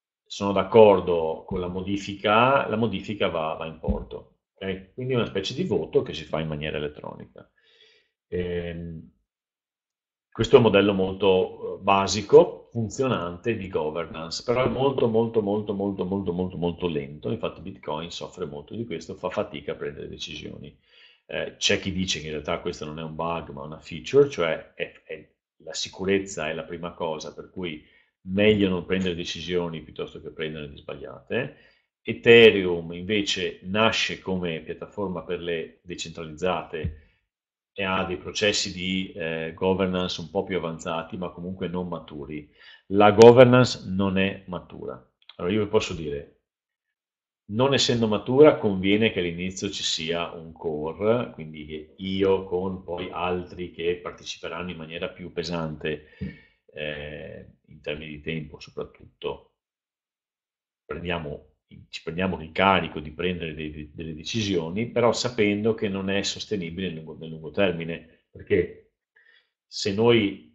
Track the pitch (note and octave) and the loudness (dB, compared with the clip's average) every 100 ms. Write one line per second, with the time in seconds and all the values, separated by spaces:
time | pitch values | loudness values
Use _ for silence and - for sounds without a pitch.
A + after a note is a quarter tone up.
0 | _ _ - - G2+ F#2+ F#2 A#2 G#2+ F#2 | _ _ -16 -4 0 0 6 10 10 10
1 | F2 E2+ D#2+ D#2+ - F#2 F2+ F#2 F#2 G2+ | 4 0 0 -4 -6 -6 -6 -6 -4 -6
2 | - G2 G#2+ A2 B2+ C#3 - A2 A2+ F#2+ | -6 -4 4 6 6 4 0 -2 -2 -2
3 | - G#2 G2 E2 D#2 D#2+ D#2+ D2+ - - | -8 -2 -2 0 -4 -4 -8 -8 -4 -4
4 | - - - _ _ - F#2+ F#2 - - | -4 -14 -16 _ _ -12 -8 -8 -10 -10
5 | B2+ B2 G2 G2 F#2+ B2+ F3+ F2+ D#2+ C#3 | -2 -2 0 -4 -6 -4 -2 -2 0 0
6 | E2 D#2 D2+ D#2+ D#2+ D2 D2+ D2+ D2 - | 0 -8 -6 -6 -4 -4 -6 -4 -6 -8
7 | G1+ G1+ - - - _ _ _ _ _ | -16 -16 -18 -20 -20 _ _ _ _ _
8 | _ _ - F2+ F2+ F2 E2+ E2+ E2+ D#2+ | _ _ -8 -4 -4 -4 -6 -8 -10 -12
9 | - _ _ _ _ _ _ _ _ _ | -16 _ _ _ _ _ _ _ _ _
10 | _ _ _ - A2 C3+ A2 G2 G2+ F#2+ | _ _ _ -2 6 8 8 6 6 2
11 | F#2+ F#2+ G2 F#2 F2+ - F#2+ F2 G2 G2 | -2 0 4 4 2 -4 -10 -4 2 2
12 | F#2+ G2+ G2+ D3 F3 - - A#2 G#2+ - | 2 -2 8 8 8 0 -10 -6 -4 -2
13 | C3 F#2+ E2+ F2 A#2 G#2 F#2 E2+ D#2 E2 | 0 0 -4 -6 -4 -4 -4 -4 -4 -4
14 | D#2+ E2 E2 - - A#2+ A#2+ A2+ C#3 B2+ | -6 -8 -10 -8 -2 0 0 2 0 2
15 | A#2+ A2 A2+ A2+ G2+ G#2 G#2 G2 G2+ G2 | 2 2 2 0 0 -2 -2 -4 -4 -2
16 | F2+ G2 F2+ F2 F#2 E2+ F2 E2+ F2 D2+ | -4 -2 -2 -4 -4 -2 -4 -2 -4 -4
17 | C#2 D2+ A#1+ - E2+ - F2 - - D2+ | -8 -8 -6 -4 -6 -8 -16 -14 -8 -8
18 | E2+ - D2+ - D#2+ C#2+ - G#2 A#2 E2 | -8 -10 -12 -10 -10 -10 -12 -10 -8 -8
19 | - F#2 F2+ G#2 - C#2+ D2+ D2+ D2 D2 | -10 -8 -6 -4 -6 -6 -10 -8 -8 -10
20 | D2 D#2 E2 D2+ D#2 D2+ D2 - _ _ | -14 -12 -12 -12 -12 -14 -18 -20 _ _
21 | - _ - D#2+ - - - G2 G2 F2+ | -20 _ -10 -8 -8 -4 0 0 0 -4
22 | F2+ E2 D#2 D2+ E2 E2+ F2 - D2+ D#2 | -4 -4 -6 -8 -4 -4 -4 -8 -10 -10
23 | D#2+ D#2 E2 E2 D2 C#2 D2 D#2 - E2 | -10 -8 -6 -6 -8 -14 -14 -14 -14 -14
24 | - C3+ C#3+ F#2+ E2 D#2 - - F2 - | 0 4 4 2 -2 -2 -8 -10 -10 -10
25 | - D#2+ - _ _ _ D#2 - - - | -16 -16 -16 _ _ _ -12 -10 -10 -6
26 | F#2+ G2 F#2+ E2 D#2 D#2+ - E2+ E2+ - | 0 0 0 -6 -6 -6 -8 -10 -10 -6
27 | E2+ D#2 D2+ D2+ - F#2+ F2 D2+ _ _ | -6 -6 -10 -16 -16 -10 -10 -10 _ _
28 | _ _ F#2 F#2+ G#2+ G#2 G2 F2+ F2 F#2+ | _ _ -6 2 4 4 2 0 -2 -2
29 | F#2 E2+ E2+ E2 E2 F2+ E2+ D#2+ D#2 - | -2 -4 -6 -10 -4 -4 -4 -8 -14 -12
30 | - D#2+ D2+ - D#2 D#2 C#2+ - - C#2+ | -12 -12 -16 -8 -8 -8 -12 -14 -14 -14
31 | C2+ C2 - G#2+ C#3+ - _ _ _ _ | -14 -16 -6 -6 -6 -12 _ _ _ _
32 | - A2+ A#2+ A#2 A2+ G2 F2+ E2+ E2 E2+ | -8 0 10 12 12 10 0 -2 -6 -10
33 | F2+ G#2+ G2 F#2+ E2+ - F#2 G#2 A2+ - | -4 -2 -2 -2 -4 -8 -4 4 4 4
34 | - E2+ - F#2 F2+ D#2+ D#2+ E2 E2 - | -4 -6 -4 -4 -2 -6 -8 -12 -10 -8
35 | F#2+ E2+ D#2+ F2 E2+ E2 D#2+ _ F2 E2+ | -6 -6 -6 -6 -4 -4 -6 _ -16 -12
36 | E2+ D#2+ D#2+ D2+ F2+ E2 - D#2+ D2+ - | -10 -10 -12 -4 0 0 -4 -8 -8 -10
37 | _ _ _ _ _ _ _ - F#2+ F#2+ | _ _ _ _ _ _ _ -6 -2 -2
38 | F2+ F2+ F2+ - G#2 G#2 G2+ F2+ F2+ F#2 | -2 -6 -6 0 2 2 -4 -6 -2 -2
39 | F#2 - E2 D#2+ D#2+ E2 F#2+ F#2 F#2 F2+ | -4 -6 -6 -4 -6 -2 0 2 2 0
40 | F2+ - D#2+ G2 G2 F2+ E2 D#2+ F2+ D#2+ | -2 -6 -6 -6 -2 -4 -4 -8 -6 -6
41 | - F2+ F2 - F2 F#2 F2+ F2+ F2+ E2 | -8 -8 -10 -8 -10 -8 -6 -6 -6 -8
42 | - D2 C#2 D2+ - _ - - - G2 | -12 -14 -12 -12 -14 _ -20 -20 -2 6
43 | G#2 G2+ A#2 A#2+ B2 B2+ A#2 - - F#2 | 8 12 12 12 12 10 6 0 -6 -2
44 | G2 F#2+ G2 - - E2+ - D#2 - C2 | 0 2 0 -2 -10 -12 -10 -14 -12 -12
45 | _ _ _ - F2+ G#2+ G2+ G#2+ - E2 | _ _ _ -6 -2 0 2 0 0 -8
46 | D2+ C#2+ - _ _ _ _ _ _ _ | -8 -8 -12 _ _ _ _ _ _ _
47 | _ _ _ _ - A2 C3+ C3 - A#2+ | _ _ _ _ -8 0 2 4 2 2
48 | A2 G2+ - C3 D3+ - G#2+ F#2+ G2 G#2 | 2 0 2 8 8 8 0 0 2 4
49 | A2+ F#2 F2 E2+ F#2 F#2+ G2+ - - - | 4 2 -4 -4 -8 -6 -6 -4 -4 -4
50 | D#2+ E2+ D#2+ E2 E2 D#2+ E2+ D2+ D#2 D#2+ | -4 -4 -4 -10 -16 -8 -6 -4 -6 -2
51 | G#2+ B2 - - D#2 D#2 D2+ D#2 - - | 2 2 0 -10 -14 -12 -12 -12 -14 -10
52 | F#2+ F#2+ F#2+ F#2+ F#2+ F2+ F#2+ F2+ E2+ F2 | -4 2 4 4 0 -4 -4 -6 -8 -8
53 | - D#2 F2+ F2+ F2 F#2 F2 - E2+ F2 | -8 -4 -2 -2 -6 -10 -12 -4 -2 -2
54 | E2 D#2 - - D#2+ E2 F2+ D#2+ D#2+ E2+ | -6 -14 -14 -12 -10 -8 -8 -10 -12 -8
55 | F2 - F2 - D#2+ E2+ D#2+ D2+ D#2+ D2 | -8 -8 -10 -8 -4 -4 -4 -6 -6 -6
56 | - - - - _ _ _ D2+ D2+ D2+ | -10 -12 -12 -12 _ _ _ -10 -10 -8
57 | D2 D2+ D2+ D2+ D2 _ _ D2+ D2+ D2+ | -10 -12 -14 -16 -20 _ _ -14 -10 -10
58 | D#2 D2+ D#2+ D#2+ D2 D2+ - - - - | -10 -12 -8 -8 -8 -16 -16 -12 -12 -14
59 | - _ C#2 - _ _ _ _ _ _ | -20 _ -10 -10 _ _ _ _ _ _
60 | _ _ _ _ _ _ _ _ - E2+ | _ _ _ _ _ _ _ _ -14 -10
61 | F2 E2 D2+ D2+ - _ _ E2+ - - | -6 -6 -6 -12 -16 _ _ -20 -18 -14
62 | E2+ E2 F#2+ D#2+ D#2+ - F#2+ F#2 D#2+ D#2+ | -10 -4 -2 -4 -8 2 4 4 2 -8
63 | D2+ D2+ F2+ F2 D#2+ D2+ D#2 D2+ D2 - | -12 -6 -4 -4 -8 -8 -10 -10 -14 -12
64 | E2 D2+ - A#2 G2 F2 D#2+ G2 A#2 A#2+ | -12 -10 -6 -4 -2 -2 -2 -6 -4 2
65 | A#2 A2+ B2 A#2+ G#2 G#2 A2+ A2 G#2+ G2 | 2 2 -2 0 0 2 0 0 -2 -4
66 | F#2+ G2 F#2 F#2+ - G#2 E2 E2+ F#2 D#2+ | -2 -2 -2 -6 -6 -6 -6 -6 -6 -8
67 | D#2 D#2+ D#2+ D#2+ D#2 G2 G2 E2+ E2 D#2+ | -14 -14 -14 -12 -8 0 0 0 -6 -8
68 | - _ _ - - F#2+ E2 - _ _ | -12 _ _ -16 0 0 0 -6 _ _
69 | _ _ _ _ _ _ _ - G#2 G2 | _ _ _ _ _ _ _ -6 -4 2
70 | A#2 A#2 G2 - - | 4 6 4 -4 -16